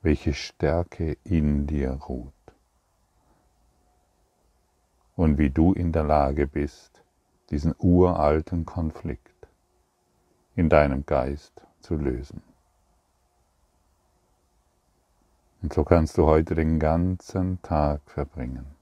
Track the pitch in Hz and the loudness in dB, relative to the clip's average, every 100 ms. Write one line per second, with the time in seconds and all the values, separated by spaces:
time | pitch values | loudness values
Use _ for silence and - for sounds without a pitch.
0 | 92 73 - 71 - _ 76 82 85 - | 0 0 -2 -6 -10 _ -2 -2 -4 -6
1 | 82 71 - 82 76 73 71 76 67 67 | -8 -8 -4 -2 0 -2 -2 -4 -4 -6
2 | - 64 65 _ - _ _ _ _ _ | -10 -12 -12 _ -20 _ _ _ _ _
3 | _ _ _ _ _ _ _ _ _ _ | _ _ _ _ _ _ _ _ _ _
4 | _ _ _ _ _ _ _ _ _ _ | _ _ _ _ _ _ _ _ _ _
5 | _ - 82 73 73 71 82 95 87 82 | _ 0 0 2 0 4 2 2 0 -2
6 | 76 76 69 71 71 76 73 - _ _ | 2 2 2 0 -2 -2 -6 -8 _ _
7 | _ _ _ _ _ 73 80 - 92 90 | _ _ _ _ _ -4 -4 0 4 6
8 | 90 87 76 78 78 85 80 - 80 - | 6 4 2 0 -2 -6 -6 -6 -8 -8
9 | 82 - _ _ - _ _ _ _ _ | -10 -10 _ _ -20 _ _ _ _ _
10 | _ _ _ _ _ - 82 78 73 67 | _ _ _ _ _ 0 4 6 4 0
11 | 71 71 65 71 - - _ _ - 82 | -2 -2 -2 -6 -14 -20 _ _ -8 -4
12 | 69 64 67 - _ _ _ _ _ _ | -4 -6 -10 -18 _ _ _ _ _ _
13 | _ _ _ _ _ _ _ _ _ _ | _ _ _ _ _ _ _ _ _ _
14 | _ _ _ _ _ _ _ _ _ _ | _ _ _ _ _ _ _ _ _ _
15 | _ _ _ _ _ _ 87 - 73 87 | _ _ _ _ _ _ -6 -2 4 4
16 | 80 - 78 78 80 80 78 80 78 82 | 4 2 4 4 2 0 0 2 2 0
17 | 90 90 - 95 92 92 - 82 73 73 | 0 -4 -6 -4 -4 -6 -4 -2 0 -2
18 | _ - - - 64 64 65 71 | _ -8 -8 -8 -10 -10 -14 -20